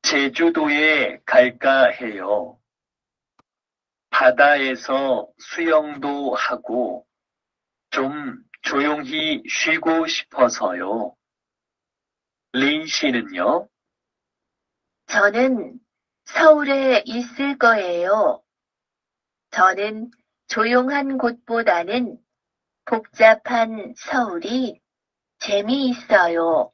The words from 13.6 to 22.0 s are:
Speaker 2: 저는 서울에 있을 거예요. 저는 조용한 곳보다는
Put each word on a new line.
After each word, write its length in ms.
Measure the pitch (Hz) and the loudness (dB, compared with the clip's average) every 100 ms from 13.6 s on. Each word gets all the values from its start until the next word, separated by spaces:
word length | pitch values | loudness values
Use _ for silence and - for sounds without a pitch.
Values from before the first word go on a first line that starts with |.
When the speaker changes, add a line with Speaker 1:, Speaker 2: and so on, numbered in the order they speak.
| - _ _ _ _ _ _ _ _ _ _ _ _ _ _ | -4 _ _ _ _ _ _ _ _ _ _ _ _ _ _
Speaker 2:
저는 720 | 208 202 214 262 247 175 - _ _ _ _ | 2 2 2 0 0 -6 -14 _ _ _ _
서울에 760 | - - 320 302 277 277 269 233 | -10 4 6 6 4 0 2 0
있을 540 | - 226 247 - 277 277 | 0 -8 -8 -6 -6 2
거예요. 840 | 233 220 185 175 180 214 180 - _ _ _ _ _ _ _ _ _ _ _ | 2 4 0 -2 0 2 0 -2 _ _ _ _ _ _ _ _ _ _ _
저는 600 | - 185 185 208 214 240 _ _ _ _ | 2 2 2 -4 -6 -12 _ _ _ _
조용한 680 | - 220 247 254 285 269 262 | -4 0 2 0 -2 -2 -2
곳보다는 1000 | 240 240 - 233 226 175 170 240 | -4 -6 -6 -2 2 0 0 -4